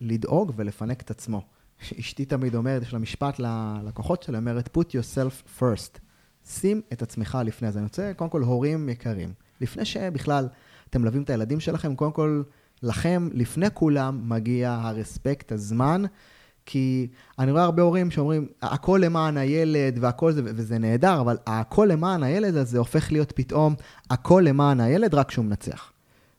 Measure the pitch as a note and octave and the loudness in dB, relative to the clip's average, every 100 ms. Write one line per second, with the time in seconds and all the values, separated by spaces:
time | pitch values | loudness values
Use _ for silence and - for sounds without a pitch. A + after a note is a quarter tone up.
0 | A#2 A2+ - D#3+ G3+ A2 G#2 - A2 B2 | -4 -4 0 0 0 -2 -6 -6 -6 -6
1 | - A2 - G#2 - _ _ _ - - | -10 -12 -6 -8 -8 _ _ _ -14 -12
2 | A#2 - C3+ C3+ C3 A#2 B2 C3+ A#2+ A#2+ | -10 -8 -4 -2 -2 -2 -2 -2 -4 -6
3 | A2 - C#3+ C#3 A#2+ A2+ A2 G#2+ G#2 A2 | -6 -6 -6 -4 -4 -4 -6 -8 -8 -8
4 | - E3 - A2+ A#2+ A#2+ A#2+ E3 E3+ B2+ | -4 -4 -4 -4 -2 -4 -2 -2 -2 -2
5 | A#2 - C3 C3 - - B2+ G#2 - - | -4 -2 -2 -4 -14 -2 0 0 -6 -20
6 | - _ _ _ - - F#3+ G#3+ - B2 | -20 _ _ _ -16 -2 0 0 -4 -8
7 | A2+ - G#2+ C3 A#2 - A2+ G#2 G#2+ - | -8 -6 -4 -2 -4 -4 -4 -2 -4 -4
8 | G3+ F#3 E3 D#3+ B2 B2 C#3+ D#3+ D3 A#2+ | -6 -4 -4 0 0 2 0 -2 -4 -6
9 | A#2+ G2+ F2 F#2 _ - B2+ - G#3+ - | -6 -6 -6 -10 _ -8 -6 -4 -6 -4
10 | F#3+ C#3+ - C#3+ B2+ - _ - _ C3 | -4 -4 0 0 0 -6 _ -20 _ 0
11 | A2+ C3 C#3+ A#2+ A2 D3+ D#3+ D#3+ D3+ C3 | 0 0 -2 -2 -2 -2 -2 -4 -2 -2
12 | D3+ D#3 D#3 D3 C#3 _ _ _ A#2+ A2+ | -2 0 0 0 -4 _ _ _ -4 0
13 | E3+ F3+ F3 B2 A#2 D#3 G3+ - D#3+ C#3+ | 0 0 0 -2 -2 0 -2 2 2 2
14 | C3 C3+ A#2 A2+ A2 B2 B2 A#2 A#2 A2 | 0 -4 -4 -2 0 0 0 -2 -4 -6
15 | G#2 - C3 C#3+ - A2 G#2 A2+ C3+ F3+ | -8 -6 -4 -4 -4 -6 -2 0 2 2
16 | G3+ - - - _ _ - C3+ C3 C3 | -2 -8 -20 -20 _ _ -6 -2 0 0
17 | B2 - - - C3 D3 F3 E3+ F3 F3+ | -2 -8 -14 -2 2 4 4 6 4 4
18 | F3+ - D3 D#3 C#3+ - B2+ - - F#3+ | 2 0 0 0 -2 -6 -4 -2 2 4
19 | E3+ E3 D#3+ D3 C#3 D#3 D#3+ D3+ C3+ A#2+ | 4 2 0 0 0 2 2 2 2 2
20 | B2 A#2+ E3 D3+ A#2 A2+ A2 A#2 A2+ A#2+ | 0 2 2 2 0 -2 -2 0 2 4
21 | F3+ E3+ A#2+ A#2 - A2 G#2+ - G#3+ D#3 | 4 4 2 0 -2 -4 0 4 4 4
22 | F3+ F3+ C3 F3+ G#3 D#3+ B2 A#2+ A#2+ D#3 | 2 0 0 0 0 0 0 0 0 0
23 | - D3+ D3 - B2+ D3 D3+ D3 - - | 0 0 0 -2 -2 2 2 2 -6 -12
24 | - B2+ - F#3 E3 C#3 C#3+ C3 A#2 E3 | -4 0 6 6 8 6 4 4 4 4
25 | A3 D3 C3+ - G#2+ G2+ - - - _ | 4 4 2 0 0 -2 -4 -12 -14 _
26 | _ _ _ | _ _ _